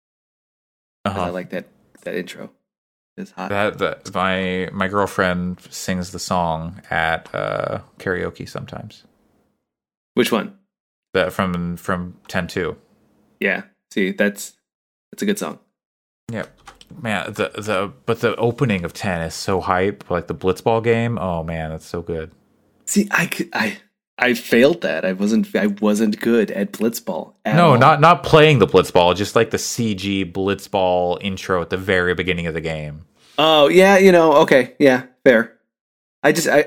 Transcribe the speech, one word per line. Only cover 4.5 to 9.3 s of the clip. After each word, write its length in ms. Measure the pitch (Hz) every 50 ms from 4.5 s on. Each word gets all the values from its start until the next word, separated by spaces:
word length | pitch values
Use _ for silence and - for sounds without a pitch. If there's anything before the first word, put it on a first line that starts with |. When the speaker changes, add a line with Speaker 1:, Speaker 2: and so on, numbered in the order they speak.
| 92 92 90 - -
Speaker 1:
my 140 | 98 95 95
girlfriend 720 | 101 101 98 95 - - 95 92 90 90 90 90 90 - - -
sings 400 | - - - - 92 90 87 90 -
the 60 | 85
song 640 | - - 98 90 87 82 80 80 80 85 95 - - -
at, 440 | - 82 82 80 80 80 - - -
uh, 440 | 50 50 50 50 - - - - - - _ _ -
karaoke 480 | - 98 90 87 90 87 - - -
sometimes. 580 | - - - - - - - - 107 - - _ _ _ _ _ _